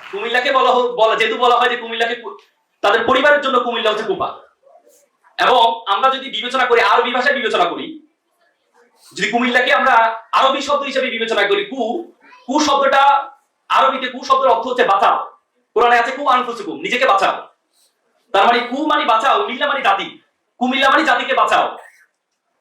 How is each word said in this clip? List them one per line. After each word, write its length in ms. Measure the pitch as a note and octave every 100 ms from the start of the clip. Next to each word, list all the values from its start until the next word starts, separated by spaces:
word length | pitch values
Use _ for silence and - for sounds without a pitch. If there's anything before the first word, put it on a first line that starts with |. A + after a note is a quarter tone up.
| -
কুমিল্লাকে 400 | G3 A3+ B3 C#4
বলা 200 | C4 B3
হোক, 200 | B3 A#3+
বলা, 240 | G#3 A3 G#3+
যেহেতু 220 | A3+ B3+
বলা 180 | A#3+ A#3+
হয় 140 | B3
যে 80 | A#3
কুমিল্লাকে 380 | A3+ A3+ A#3 A#3+
কু-, 220 | G#3 - _ _ _ _
তাদের 220 | G3+ A3 A#3+
পরিবারের 340 | C4 D4 C#4+
জন্য 180 | C4 B3
কুমিল্লা 300 | A#3+ A3 G#3+
হচ্ছে 160 | G#3+ G3+
কুফা। 340 | E3+ A#2+ - - _ _ - _ _ _ _ _ -
এবং 440 | F3+ B3 A#3 - F#3+
আমরা 220 | - C4
যদি 200 | C4 C4
বিবেচনা 360 | - B3 B3+ B3
করি, 160 | A#3
আরবি 300 | G#3 A3+ B3
ভাষায় 240 | B3+ C#4+ C4
বিবেচনা 300 | A3 G#3+ -
করি, 420 | - - - _ _ _ _ _ _ _ _ _ _ _ C#3+
যদি 120 | G3
কুমিল্লাকে 440 | A#3+ B3 B3+ C4
আমরা 500 | C#4+ B3+ A#3 A3+ - -
আরবি 300 | - C4+ C#4
শব্দ 220 | - C#4
হিসেবে 260 | C4+ B3+ B3
বিবেচনা 380 | A3+ A3 G3+ G3+
করি, 180 | G3 -
কু, 460 | C4 A3 - - _ - - -
কু 140 | D4
শব্দটা, 760 | D4 C#4 C4+ C#4 C#4 C#4 - - _ _ -
আরবিতে 380 | F3+ F3+ - B3+
কু 160 | B3+
শব্দের 280 | - C4 C4
অর্থ 160 | A3+ C4
হচ্ছে 160 | A#3+
বাঁচাও। 480 | - - A#3 - - - _ _ _
কোরআনে 260 | A3 A#3+ A#3+
আছে, 120 | B3
"কু 160 | C4 C#4+
আনফুসুকুম", 540 | B3 A#3+ - D#3+ -
নিজেকে 240 | G3+ B3 C4
বাঁচাও। 420 | B3+ - - - _ _ _ _ _ _ _ _
তার 140 | G3 G3+
মানে 140 | A#3+
কু 260 | A#3+ C#4 D4+
মানে 200 | D4 A3+
বাঁচাও, 420 | A3 C4 G#3 G#3
মিল্লা 200 | C4 C#4+
মানে 140 | C#4
জাতি, 380 | A#3 G3 E3 - _ _ _ -
কুমিল্লা 320 | B3 C4+ C4+
মানে 140 | D4+
জাতিকে 300 | D#4 B3 C4
বাঁচাও। 440 | - - - - - - _ _ _ _ _ _ _